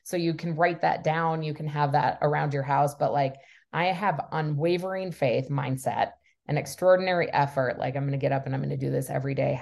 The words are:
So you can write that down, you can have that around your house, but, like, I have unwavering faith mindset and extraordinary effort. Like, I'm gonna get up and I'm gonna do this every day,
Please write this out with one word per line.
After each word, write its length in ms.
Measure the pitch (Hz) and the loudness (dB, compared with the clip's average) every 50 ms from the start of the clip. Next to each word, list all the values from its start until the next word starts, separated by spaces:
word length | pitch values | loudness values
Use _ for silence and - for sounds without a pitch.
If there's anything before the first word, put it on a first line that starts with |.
| - | -12
So 140 | - 185 175 | -6 -4 -2
you 160 | 170 165 160 | 0 0 -2
can 220 | 156 - 170 160 | -2 -4 -4 0
write 260 | 151 175 175 170 165 | 2 2 2 2 2
that 220 | - 165 - - 170 | 0 0 0 0 0
down, 400 | 156 156 165 165 160 160 160 156 | 0 0 0 0 0 0 -2 -4
you 100 | 151 147 | -4 -6
can 140 | - 156 151 | -6 -6 -4
have 240 | 147 151 147 139 | -2 0 0 2
that 260 | 139 147 139 127 - - | 2 2 2 0 0 0
around 320 | - 147 147 147 147 147 135 | 0 0 2 0 0 0 -2
your 100 | 143 135 | -2 0
house, 320 | 143 139 139 143 143 - | 0 2 2 2 2 0
but, 180 | - 143 143 143 | 0 0 0 2
like, 220 | 143 139 135 135 - - - - - _ _ | 2 0 0 -2 -6 -16 -20 -20 -20 _ _
I 140 | - 156 175 | -2 0 0
have 420 | 185 185 175 208 196 160 143 - - | 0 0 0 0 0 0 -2 -4 -4
unwavering 800 | - 156 156 151 151 139 156 170 180 180 175 190 190 190 190 185 | -4 -2 -2 0 0 0 2 2 2 0 -2 -4 -4 -6 -6 -6
faith 380 | 165 - 147 123 113 131 131 - | -4 0 0 2 2 2 0 -2
mindset 640 | 143 139 - 131 131 131 - 123 110 117 - - - - _ _ _ _ _ - | -2 -2 -2 -2 -4 -4 -2 -2 0 0 0 -2 -2 -8 _ _ _ _ _ -4
and 100 | 147 147 | -2 -2
extraordinary 720 | - - - - 180 185 185 180 190 185 180 175 160 - | -2 -4 -4 2 6 6 6 6 6 2 2 2 2 2
effort. 460 | - 143 143 135 - 139 127 120 - - | 2 2 2 2 2 0 0 0 0 -2
Like, 160 | - 131 131 | -2 -2 -2
I'm 100 | 139 139 | -2 -2
gonna 120 | 139 139 135 | -2 -2 0
get 140 | 139 135 | 0 0
up 140 | 135 131 135 | 0 0 -2
and 80 | 135 131 | -2 -4
I'm 60 | 135 | -4
gonna 160 | 143 139 143 135 | -2 -4 -4 -2
do 140 | 135 139 | -2 -2
this 180 | 139 139 131 131 | -2 -2 -2 -2
every 260 | 139 135 131 139 135 | -4 -4 -2 -2 -2
day, 260 | 135 135 135 135 127 | 0 0 0 0 -2